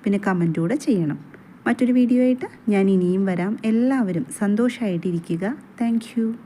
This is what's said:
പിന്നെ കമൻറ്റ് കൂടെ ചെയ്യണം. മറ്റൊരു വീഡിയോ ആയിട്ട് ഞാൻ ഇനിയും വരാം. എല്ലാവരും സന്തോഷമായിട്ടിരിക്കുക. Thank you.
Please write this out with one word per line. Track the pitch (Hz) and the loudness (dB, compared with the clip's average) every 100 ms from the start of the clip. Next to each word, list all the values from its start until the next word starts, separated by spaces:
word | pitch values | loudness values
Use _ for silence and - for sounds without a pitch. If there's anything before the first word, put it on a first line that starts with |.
പിന്നെ | - 202 202 | 0 0 0
കമൻറ്റ് | 185 170 160 | 0 0 0
കൂടെ | 165 277 | -2 -2
ചെയ്യണം. | 302 214 156 147 - - - - | 0 0 0 -4 -10 -20 -20 -8
മറ്റൊരു | - 233 247 254 | -4 0 2 2
വീഡിയോ | 247 247 | 4 4
ആയിട്ട് | 254 254 403 - - | 2 0 -4 -8 0
ഞാൻ | 202 196 | 2 4
ഇനിയും | 190 180 185 196 | 4 2 0 0
വരാം. | 180 180 214 | 0 -2 -2
എല്ലാവരും | 220 226 247 269 208 170 - | 0 0 2 2 0 -2 -6
സന്തോഷമായിട്ടിരിക്കുക. | - 202 208 240 247 220 175 180 170 170 170 190 294 - - | -4 -2 2 0 0 -4 -2 -2 -4 -4 -4 -4 -6 -12 -4
Thank | 233 233 220 | -2 -2 -2
you. | - 226 226 | -4 -4 -4